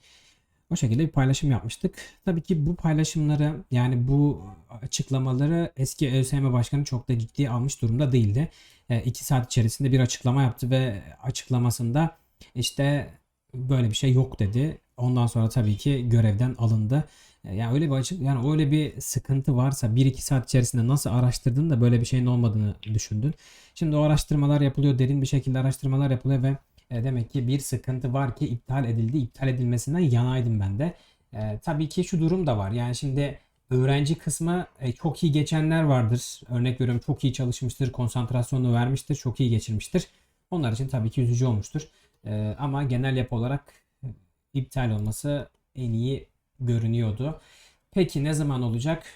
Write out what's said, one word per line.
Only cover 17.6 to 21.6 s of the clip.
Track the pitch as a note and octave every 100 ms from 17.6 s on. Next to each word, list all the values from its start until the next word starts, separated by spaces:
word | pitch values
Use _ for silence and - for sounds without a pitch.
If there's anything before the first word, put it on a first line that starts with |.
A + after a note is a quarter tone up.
| A#2
öyle | C3 D#3+
bir | C3+
açık-, | B2 F#3
yani | C3+ C3+ C3
öyle | D#3 D3
bir | D3+ D3 B2
sıkıntı | - - - C3+ C#3 B2+
varsa | C3+ C3+ A#2 A#2
bir | C3+
iki | -
saat | - C3+ -
içerisinde | C3 A#2+ B2 A#2
nasıl | C#3+ -
araştırdın | A#2 B2 - - B2